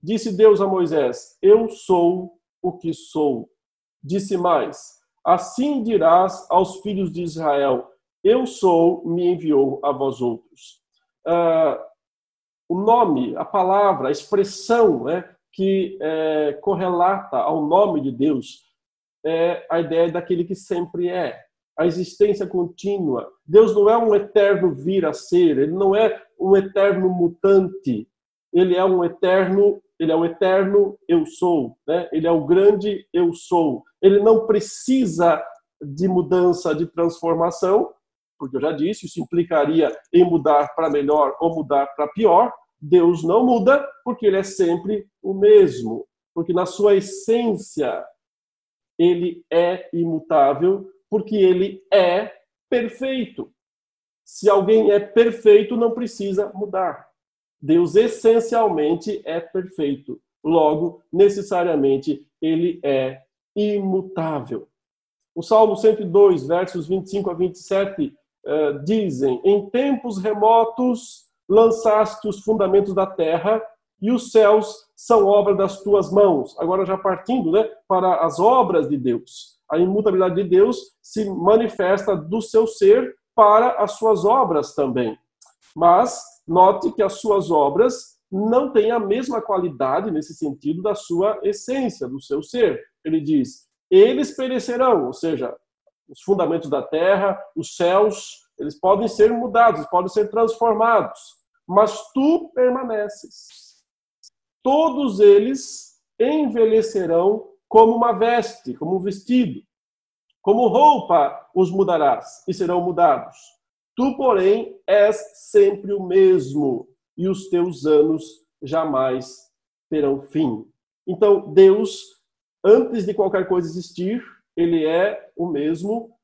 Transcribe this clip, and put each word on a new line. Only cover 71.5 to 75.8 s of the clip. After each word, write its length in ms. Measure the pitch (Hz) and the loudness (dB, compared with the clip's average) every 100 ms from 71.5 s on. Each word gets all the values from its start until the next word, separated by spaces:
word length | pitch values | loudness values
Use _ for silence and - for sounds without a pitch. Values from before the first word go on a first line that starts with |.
| 202 226 226 233 214 214 - 214 | 4 4 2 0 2 0 -4 -10
os 160 | 196 | -8
fundamentos 520 | - 220 190 196 196 | -4 -2 2 0 0
da 120 | 190 190 | -2 -4
terra, 560 | - 160 165 180 220 226 _ _ _ | -2 -2 -2 -2 -4 -4 _ _ _
e 100 | 196 | -4
os 220 | 247 - | -4 2
céus 580 | 220 208 214 208 - _ _ | 4 6 4 0 -12 _ _
são 300 | - 226 196 | 0 2 4
obra 280 | 208 202 | 4 2
das 280 | 190 196 - | 0 -2 -4